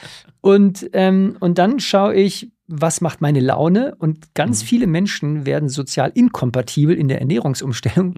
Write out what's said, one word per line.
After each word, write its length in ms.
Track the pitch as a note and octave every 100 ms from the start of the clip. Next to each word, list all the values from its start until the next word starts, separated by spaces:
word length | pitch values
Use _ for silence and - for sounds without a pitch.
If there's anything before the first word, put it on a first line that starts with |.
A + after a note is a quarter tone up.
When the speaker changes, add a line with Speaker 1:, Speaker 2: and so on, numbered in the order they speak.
| - - - _
Speaker 1:
Und, 460 | G3 G3+ G3+ F#3+ -
ähm, 440 | - F#3+ F#3+ G3 -
und 180 | F3+ F3
dann 220 | F#3 C4+
schaue 360 | - G3 G3+ G3
ich, 360 | G3 - - _ -
was 300 | D#3 E3 -
macht 220 | E3 -
meine 180 | D3 C#3+
Laune? 560 | B2+ - D#3+ G3 C#4 -
Und 380 | D#3+ D#3+ -
ganz 300 | - F3+ A3+
Speaker 2:
Mhm. 40 | -
Speaker 1:
viele 200 | A#3+ A3+
Menschen 580 | D#3+ G3 - D3 D3+ C#3
werden 240 | C#3+ D3
sozial 420 | C#3 C3 - C3 -
inkompatibel 800 | A#3+ - C3 B2+ - - D3 F3+
in 100 | C#3
der 120 | C3
Ernährungsumstellung, 920 | B2+ D3+ D3+ C3 C3+ A2+ - - F#3